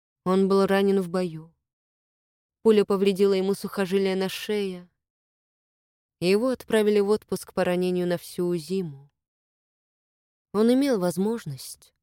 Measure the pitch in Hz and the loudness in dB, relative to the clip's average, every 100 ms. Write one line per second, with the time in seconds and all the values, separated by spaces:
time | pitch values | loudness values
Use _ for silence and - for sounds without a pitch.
0 | _ _ 180 190 190 196 190 196 196 196 | _ _ 0 2 4 2 4 2 2 0
1 | 175 185 180 160 165 _ _ _ _ _ | -2 -4 -4 -8 -16 _ _ _ _ _
2 | _ _ _ _ _ _ 226 208 202 196 | _ _ _ _ _ _ 4 4 4 2
3 | 196 185 196 190 190 196 196 - 185 196 | 0 2 2 2 0 -2 -6 -6 -2 0
4 | 190 190 190 - - 208 196 180 180 _ | 0 -2 -4 -6 -6 -4 -4 -8 -16 _
5 | _ _ _ _ _ _ _ _ _ _ | _ _ _ _ _ _ _ _ _ _
6 | _ _ 175 208 262 247 - 220 208 208 | _ _ 0 2 0 -4 0 2 4 2
7 | 202 214 - 190 - - 180 180 185 180 | 2 0 -2 -8 -6 -2 0 0 0 -2
8 | 175 175 - - 175 175 151 190 170 139 | -2 -2 -4 -6 -2 -4 -4 -6 -6 -10
9 | 139 _ _ _ _ _ _ _ _ _ | -20 _ _ _ _ _ _ _ _ _
10 | _ _ _ _ _ 202 226 254 285 220 | _ _ _ _ _ 0 2 2 2 0
11 | 180 170 202 233 151 131 - - - _ | 0 -2 -4 -4 -8 -14 -16 -20 -20 _